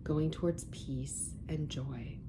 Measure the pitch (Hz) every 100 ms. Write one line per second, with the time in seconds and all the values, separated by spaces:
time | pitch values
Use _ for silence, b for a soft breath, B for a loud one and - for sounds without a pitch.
0 | - 156 156 156 175 170 - - - 131
1 | 139 - - - - 156 151 - 135 127
2 | 117 -